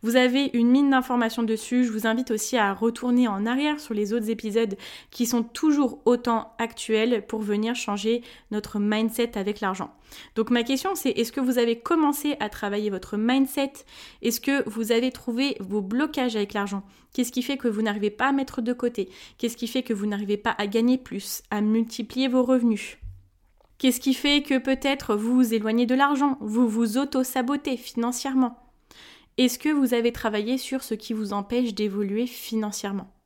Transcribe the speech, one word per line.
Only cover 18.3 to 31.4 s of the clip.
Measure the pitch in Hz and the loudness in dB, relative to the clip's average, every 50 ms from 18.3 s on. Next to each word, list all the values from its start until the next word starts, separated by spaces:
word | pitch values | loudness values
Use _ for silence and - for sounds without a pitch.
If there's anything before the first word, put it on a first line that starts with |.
mettre | 277 277 269 262 - - | 2 0 -2 -2 -4 -4
de | 226 233 247 | -2 -2 -2
côté ? | 247 254 240 240 220 185 185 - - - - - _ | -2 -2 -4 -2 -2 -6 -6 -8 -20 -20 -20 -10 _
Qu'est-ce | - 233 233 | -6 -6 -4
qui | - 240 226 | -4 -8 -4
fait | - 262 | -2 -4
que | 254 - 226 | -2 -2 -4
vous | 196 202 | -2 -2
n'arrivez | 208 208 202 208 196 208 | -2 -2 -4 -2 -2 -4
pas | 202 - 233 - - | -2 -2 -4 -2 -2
à | 208 | -2
gagner | 208 202 226 226 247 254 254 | 0 0 2 4 4 2 2
plus, | 254 - - 202 - - - - - _ | 0 -8 -10 -10 -8 -8 -10 -10 -8 _
à | 214 208 | -2 0
multiplier | 208 214 214 226 226 226 - - 226 208 - 247 262 269 | 2 2 2 2 2 0 -4 -10 -10 -6 -2 -2 0 2
vos | 247 254 | 4 2
revenus ? | 254 240 262 254 233 233 220 202 - - - _ - - - - _ _ _ _ _ _ _ _ _ _ _ _ | 4 4 4 4 4 2 2 0 -4 -10 -14 _ -14 -16 -16 -16 _ _ _ _ _ _ _ _ _ _ _ _
Qu'est-ce | - 262 247 247 | 2 2 2 2
qui | - 269 | 0 0
fait | 254 - - 285 285 294 | -2 2 2 2 2 2
que | 285 - 269 262 | 2 2 0 0
peut-être | 254 262 269 262 - 277 277 277 - - 214 | 2 0 -2 0 2 -2 -2 -2 0 -2 -2
vous | 208 214 226 247 | 0 2 2 4
vous | 254 254 220 226 | 4 4 4 2
éloignez | 220 208 220 220 233 247 | 0 0 0 2 2 2
de | 226 254 | 2 4
l'argent, | 262 277 285 294 262 285 285 269 269 | 4 4 4 4 2 2 0 0 -2
vous | 208 214 214 233 254 226 | -4 -2 2 2 2 4
vous | 208 226 233 220 208 254 | 4 2 0 2 2 0
auto-sabotez | 285 285 - 262 262 - - 262 247 240 285 285 294 294 262 240 | -2 0 0 0 0 0 0 -2 0 0 -2 -2 -2 -4 -4 -4
financièrement ? | - - - 233 233 240 247 240 - 277 262 262 262 233 240 - - _ _ _ _ _ - - - - - - _ _ _ - | -6 -8 -4 -2 -2 -2 -2 -4 -4 0 2 2 2 2 0 -8 -20 _ _ _ _ _ -20 -20 -20 -20 -20 -20 _ _ _ 2
Est-ce | 247 247 247 - | 2 2 2 0
que | - 302 | -2 0
vous | 302 285 269 233 247 | 2 2 2 2 2
avez | 233 233 240 | 2 2 0
travaillé | 233 - - 226 208 208 214 220 254 254 | 0 0 -4 -2 -2 -2 -2 -2 -2 -4
sur | - - 262 262 | -4 -4 -6 -6
ce | - - | -4 -4
qui | 226 214 - - 226 | -6 -6 -6 -8 -6
vous | 220 214 196 | -4 -4 -4
empêche | 202 202 | -4 -4